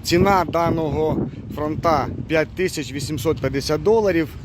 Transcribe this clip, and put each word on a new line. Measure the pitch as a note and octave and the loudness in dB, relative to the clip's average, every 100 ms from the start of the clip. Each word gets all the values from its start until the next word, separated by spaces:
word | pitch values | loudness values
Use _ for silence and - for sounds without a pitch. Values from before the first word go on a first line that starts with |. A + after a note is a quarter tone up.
Ціна | - E3+ F#3+ G3 E3 | 2 4 6 4 2
даного | E3 E3+ E3 D#3+ C#3+ D#3 D3 - - - C3+ | 2 2 0 0 0 0 0 -4 -6 -10 -6
фронта | D3+ D3+ E3+ D3+ A#2+ - A#2+ | -4 0 2 2 0 -6 -2
п'ять | D#3+ D3+ | 0 0
тисяч | - F3+ - C#3 | -2 -4 -2 -8
вісімсот | C3+ C#3 D3+ D#3+ D#3 | -8 -6 -4 -2 0
п'ятдесят | C3+ C3+ C3 D3+ | 0 -2 -2 0
доларів. | D#3 A3+ G#3 E3 D#3 - | 4 4 4 2 0 -4